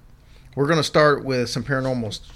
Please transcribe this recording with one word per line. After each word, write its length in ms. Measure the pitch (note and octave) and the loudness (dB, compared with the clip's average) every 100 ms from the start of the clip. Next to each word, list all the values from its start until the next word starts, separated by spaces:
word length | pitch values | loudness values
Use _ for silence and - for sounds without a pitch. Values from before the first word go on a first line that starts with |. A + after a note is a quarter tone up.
| - - - - - | -20 -20 -20 -20 -14
We're 120 | - C#3+ | -4 0
gonna 140 | D#3+ | 2
start 400 | C#3 E3+ D3+ C#3+ | 2 4 4 4
with 260 | B2+ B2+ A#2 | 0 -2 -2
some 140 | C#3 | -4
paranormal 420 | A#2 C3+ C3 B2 A2+ | -4 -2 -2 -2 -4
s-, 120 | F#2+ - | -8 -14